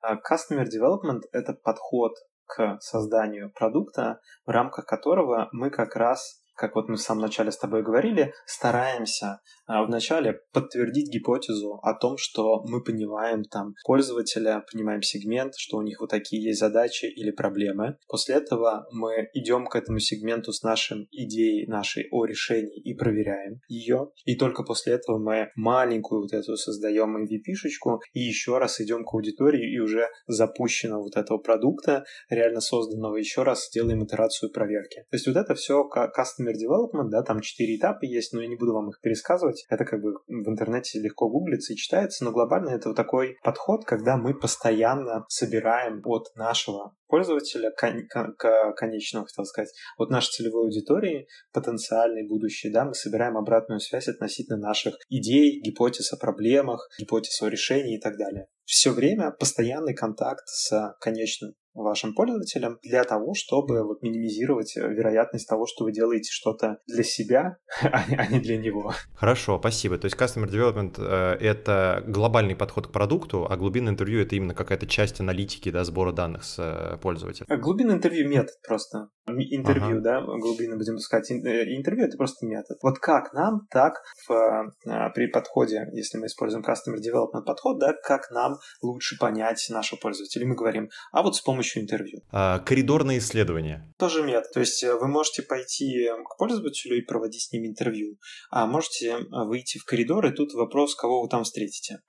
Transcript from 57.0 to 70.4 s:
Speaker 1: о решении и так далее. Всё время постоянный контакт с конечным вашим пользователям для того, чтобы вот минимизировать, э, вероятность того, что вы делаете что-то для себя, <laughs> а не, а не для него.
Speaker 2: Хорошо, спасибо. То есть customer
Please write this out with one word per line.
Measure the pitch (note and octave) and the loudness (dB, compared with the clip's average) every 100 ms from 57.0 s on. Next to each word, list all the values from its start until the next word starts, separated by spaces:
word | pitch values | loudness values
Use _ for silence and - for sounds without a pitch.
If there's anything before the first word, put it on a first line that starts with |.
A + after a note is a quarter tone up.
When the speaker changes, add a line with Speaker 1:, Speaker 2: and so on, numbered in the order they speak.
| G#2 A2+ G#2+ - | -2 -2 -2 -4
Speaker 1:
о | G#2+ | -2
решении | G#2 - C3+ C3 G#2+ | -2 0 0 0 -4
и | |
так | A2+ G#2 | -4 -4
далее. | G2+ G2+ - _ | -6 -6 -12 _
Всё | - - C#3 | 0 4 4
время | A#2 C#3 G#3+ D#3 | 4 2 2 -2
постоянный | - C3+ - A#2 C#3+ D#3 | 0 -2 0 -2 0 -4
контакт | C3+ A2 G#2+ B2+ C#3 - | -4 -4 -2 -4 -4 -8
с | - - G#2+ G#2+ - | -6 0 0 -2 -6
конечным | A2+ A2+ A2 - G#2 - _ | -6 -2 -4 -6 -10 -16 _
вашим | - G#2+ G#2+ A2+ | -6 -2 -2 -2
пользователям | G#2+ A#3 A3+ F3+ - A#2 A#2 | 0 0 0 -4 -4 -4 -6
для | - B2+ | 0 2
того, | B2 G#2+ B2 | 4 0 -2
чтобы | G3+ - C3+ C#3+ A#2 | -4 0 0 2 0
вот | G#2+ G#2+ | 0 -4
минимизировать, | A#2+ A2+ A2+ G#2+ B2+ C3 A2 - | -4 -2 -2 -2 0 0 0 -4
э, | A2 | -2
вероятность | G#2+ A2 A2 A#2 A#2 - | 0 2 4 2 0 -2
того, | A2 A#2 | 0 0
что | - | -2
вы | A2 | -2
делаете | G#2+ A#2 A2+ A2 | 2 2 2 -2
что-то | - - A2 A2 G#2+ - | -4 -2 0 -2 -4 -6
для | A#2 | -2
себя, | A2 - G#2+ C3 F3 - - | -2 -2 4 4 4 -6 -10
<laughs> | - | 0
а | C#3 B2 F2+ | 2 2 2
не, | B2+ | 0
а | G#2+ | 2
не | B2+ | 2
для | A2 A2+ | 2 -2
него. | A2 G#2 G#2 - - | 0 -2 -4 -8 -10
Speaker 2:
Хорошо, | - A2 B2 - F#2 | 2 4 4 2 2
спасибо. | A2 A2 G2+ F2 | 2 0 0 0
То | G2 | -2
есть | - | 0
customer | B2 A#2 | 0 0